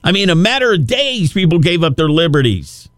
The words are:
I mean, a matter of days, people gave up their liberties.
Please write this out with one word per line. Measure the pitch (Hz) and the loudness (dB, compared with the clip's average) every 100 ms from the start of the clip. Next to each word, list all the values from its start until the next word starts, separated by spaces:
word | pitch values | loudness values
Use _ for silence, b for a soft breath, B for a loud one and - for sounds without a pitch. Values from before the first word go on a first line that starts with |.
I | - | 0
mean, | 196 196 | 0 2
a | |
matter | 165 202 262 254 | 2 2 0 0
of | 190 123 | 0 0
days, | 247 277 254 160 | -2 -2 -2 -4
people | 196 180 170 | 0 0 2
gave | 160 175 | 0 0
up | 165 135 | -2 0
their | 156 | 0
liberties. | 151 165 147 127 95 69 - - | 2 2 2 0 -2 -8 -18 -20